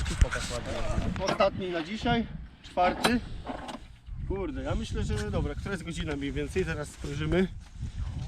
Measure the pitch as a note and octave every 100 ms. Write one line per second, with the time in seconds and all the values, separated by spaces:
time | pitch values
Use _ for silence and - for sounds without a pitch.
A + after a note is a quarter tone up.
0 | - - - - - A#2+ B2+ - - -
1 | - - F#3+ - G3 F#3+ F#3 E3+ D#3+ A3
2 | B3 A#3 G#3+ - - - - - F3+ -
3 | A3+ A#3+ - - - - - - - -
4 | - - - F#3+ F3+ C3+ C3+ F#3+ A3+ A3
5 | G#3 A3 G#3 - C#3+ C#3+ G3+ G3 E3+ E3+
6 | D#3+ C#3+ C#3 C3 D3 F#3+ E3 D#3 C#3+ -
7 | D3+ C#3+ D3+ E3 F#3+ - - - - -
8 | - -